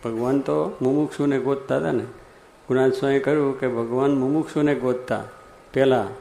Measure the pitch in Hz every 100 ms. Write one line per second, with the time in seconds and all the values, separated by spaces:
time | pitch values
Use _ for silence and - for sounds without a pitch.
0 | 120 113 123 139 135 151 160 - 131 143
1 | 147 - 143 139 127 139 - 135 160 127
2 | 113 - - - - - - 131 131 127
3 | 139 139 135 151 139 135 131 120 117 123
4 | 139 139 131 151 156 156 147 139 127 127
5 | - 110 - - - - - 139 135 127
6 | 98 101